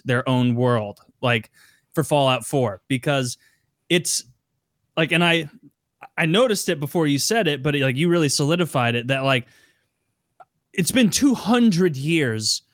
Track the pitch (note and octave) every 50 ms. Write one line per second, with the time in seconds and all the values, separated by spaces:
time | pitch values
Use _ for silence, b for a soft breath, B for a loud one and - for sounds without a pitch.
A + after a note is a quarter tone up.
0 | - C3 A#2+ B2 - C3+ B2+ B2 B2 B2 A#2 A#2+ B2+ B2 A#2+ A2+ G#2 G2+ G2+ -
1 | _ _ _ _ C3 B2 A#2+ A2+ - - b b b b b b b b - E3+
2 | C3+ - D#3 C#3+ C3+ C3 B2+ B2 A#2 - D3+ C#3 B2 G#2+ F#2+ - _ - C3+ B2
3 | - D3+ C#3+ C3+ B2+ A#2+ - - _ _ _ _ _ _ _ _ _ - E3 F3
4 | - - - - - - _ _ _ _ _ _ _ _ _ _ _ _ _ D#3+
5 | D#3+ D3 F3 E3+ F3 E3+ E3 E3 D3+ C#3+ - - - - _ _ _ _ _ _
6 | - - _ - E3+ D#3+ E3 G#3+ C4 A#3 G3+ - - F#3 E3+ C#3+ D3 C#3 - F3
7 | D#3+ D3 C#3+ C3+ - - D3 - G3 D3+ D3 C3+ C3 D3+ C#3+ C#3+ C3+ C3+ B2+ C#3
8 | E3+ F3 E3+ F3 D#3 C3+ - - C#3+ C#3+ E3+ F3+ E3+ D3 - C3+ A#2+ A#2+ A#2 A#2+
9 | A#2 B2+ C3+ C3+ C3+ C3+ C3+ B2 B2+ b b b b b b b b b _ _
10 | _ _ _ _ _ _ _ - - _ _ _ _ _ - G3 E3+ - - C4
11 | A#3+ E3+ - - C#4 C#4+ A3+ - - F#3 A#3+ B3 A#3 A3+ E3+ E3+ F#3 F3 C#3+ C3
12 | C#3 D#3+ E3+ D#3+ C#3+ A#2+ A2 A2 G#2+ - - - - _